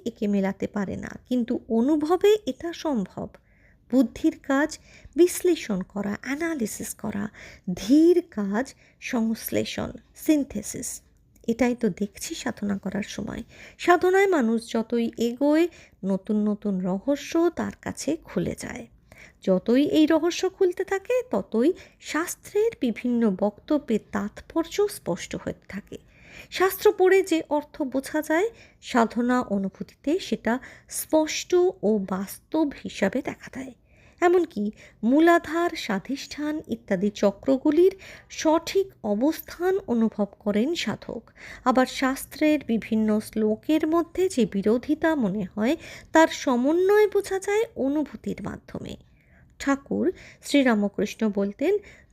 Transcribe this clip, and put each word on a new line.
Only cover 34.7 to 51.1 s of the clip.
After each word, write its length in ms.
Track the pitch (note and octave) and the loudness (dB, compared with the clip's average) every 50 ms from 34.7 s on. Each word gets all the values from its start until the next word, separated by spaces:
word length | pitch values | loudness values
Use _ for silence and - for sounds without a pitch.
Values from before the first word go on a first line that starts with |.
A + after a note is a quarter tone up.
| - - - - _ _ G#3 | -6 -10 -16 -20 _ _ 0
মূলাধার, 640 | A#3 C4+ D#4 E4 E4+ E4+ E4 E4 D4 D#4 E4+ F4 F4 E4 | 2 4 6 6 6 6 4 2 0 -4 -2 -2 -2 -4
স্বাধিষ্ঠান 840 | - - - F#3+ F#3+ - - C#4 - - - - D4 D4 D4+ D4+ D#4+ - - | -6 -6 -4 -4 -4 -4 -6 -8 -8 -10 -12 -10 -8 -6 -6 -6 -6 -6 -8
ইত্যাদি 420 | A3+ A3+ - - G3+ F3+ G#3 G3+ | -10 -8 -4 -4 -2 0 0 -2
চক্রগুলির 840 | - - G#3 G3 G3+ - - C4+ C4+ C4 - D4+ D4 E4+ F4+ G4 F#4+ - - - - - - - | 0 2 0 0 0 0 0 0 0 2 2 2 4 6 6 4 4 0 -10 -20 -20 -20 -20 -16
সঠিক 560 | - - - D#4 D#4 E4 E4 - - G4 F#4+ - - _ | -8 -2 0 2 2 2 0 0 -2 -2 -2 -2 -6 _
অবস্থান 760 | - G#3 G#3 G#3 C4 D#4+ D#4 - - - - - F4 F#4 F#4+ G4 - | -4 -4 -2 0 0 0 -2 -2 -8 -14 -8 -4 -2 0 0 0 -2
অনুভব 400 | - A#3+ A3+ A3+ G#3+ - - G3+ G3+ - - | -2 0 0 0 0 0 -2 -4 -4 -6 -6
করেন 360 | - G#3 G3+ G#3 A#3+ D#4+ F4 | -4 -2 0 0 0 0 -2
সাধক। 560 | - - G#3+ - - - - - A3+ - _ _ - - - - - - | -4 -4 -6 -6 -8 -8 -10 -12 -12 -12 _ _ -20 -20 -20 -12 -2 0
আবার 220 | B3+ A#3 C4 B3+ | 2 4 4 4
শাস্ত্রের 720 | B3+ - - C4+ B3+ C4+ - - - - - D#4 D4+ D4+ C#4 - | 2 0 -2 -2 -2 -2 -2 -8 -10 -2 2 4 4 4 4 2
বিভিন্ন 540 | - A3+ G#3+ - - A3 A3 A3 G#3+ G#3 G#3+ | 0 -2 -2 -2 -2 0 0 2 2 2 0
শ্লোকের 680 | - - - A3 G#3+ G#3+ A3 - - - D#4 D#4 E4 | -2 -4 -2 0 0 0 0 -2 0 0 0 2 2
মধ্যে 420 | D#4 E4 E4+ D#4+ - - F4 F#4 F4+ | 2 2 2 0 0 -2 -2 -2 0
যে 180 | - C4 G#3+ | 2 2 0
বিরোধিতা 680 | F3 - G3 F#3 G#3 A#3 B3 - - D4+ - E4+ D#4+ D#4+ | 0 0 0 0 2 0 0 0 -2 -2 0 2 0 2
মনে 320 | C#4+ A3 F#3 F#3+ G#3+ F#3 F3+ - | 2 0 0 -2 -4 -6 -6 -4
হয়, 220 | G#3 G#3+ B3+ E4 - - - - - - - | -2 0 0 0 -2 -6 -12 -18 -20 -4 2
তার 160 | - D#4+ D#4+ D#4+ | 6 6 6 6
সমন্বয় 800 | - - - C#4+ B3 A#3+ B3+ C#4+ E4 F4+ F#4 F#4+ G#4 G#4+ G#4+ G4 | 4 0 -2 0 0 2 2 2 2 4 4 6 6 6 6 4
বোঝা 300 | - G4+ G4 - F#4+ F#4+ | 2 0 -2 -2 -4 -4
যায় 260 | F#4+ G4+ G4+ G#4+ A#4 - - | -2 0 0 0 0 -2 -2
অনুভূতির 640 | - B3+ C4+ C#4+ D#4 C#4 - A3 - - G3 - - | -4 -2 0 0 0 -2 -4 -6 -10 -8 -8 -8 -8
মাধ্যমে। 540 | - - - - - - - - - - - - - _ _ _ _ _ _ - _ _ _ - | -8 -10 -10 -12 -14 -12 -12 -10 -10 -10 -12 -14 -18 _ _ _ _ _ _ -20 _ _ _ -6
ঠাকুর 540 | - C#4 C#4 C#4 - - G3 G3+ A#3 F4+ - - - - - - | -2 -2 -2 -2 -2 -4 -2 -2 0 -2 -2 -4 -10 -20 -20 -18
শ্রীরামকৃষ্ণ 880 | - - - C#4+ B3+ B3 A3 G#3 G3+ G3+ - - F#3+ - | -4 0 2 4 4 4 2 2 0 -2 -2 -4 -4 -4